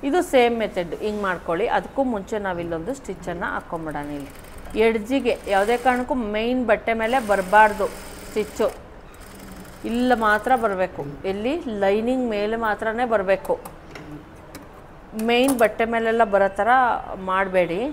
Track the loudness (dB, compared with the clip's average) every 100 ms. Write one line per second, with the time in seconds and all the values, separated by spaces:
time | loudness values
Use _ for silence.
0 | 2 2 4 4 4 2 -2 -2 -6 -4
1 | -4 -2 -2 -4 -2 -2 0 0 -2 -2
2 | 0 -2 -4 -4 -4 -4 -4 -6 -6 -8
3 | -8 -10 -8 -6 -4 -6 -6 -8 -6 -8
4 | -8 -8 -12 -16 -18 -16 -10 2 2 2
5 | 0 0 2 -2 2 2 4 2 2 0
6 | 0 -2 -2 -2 0 0 2 0 2 -2
7 | 0 0 2 0 4 6 6 6 -4 -4
8 | -14 -14 -8 -6 -6 -2 -2 -2 -18 -20
9 | -20 -20 -20 -18 -18 -16 -18 -12 -6 0
10 | 2 4 4 2 4 2 2 0 -2 -2
11 | -10 -6 -6 -2 -2 -2 -4 0 2 2
12 | 2 0 0 -2 -2 -2 -2 -2 -2 -2
13 | 0 0 2 0 2 -4 -4 -18 -18 -18
14 | -14 -16 -16 -20 -18 -18 -18 -20 -20 -20
15 | -14 -6 2 4 4 4 2 2 0 0
16 | 0 2 4 4 4 2 4 6 4 0
17 | -4 -8 -2 0 2 2 2 0 -4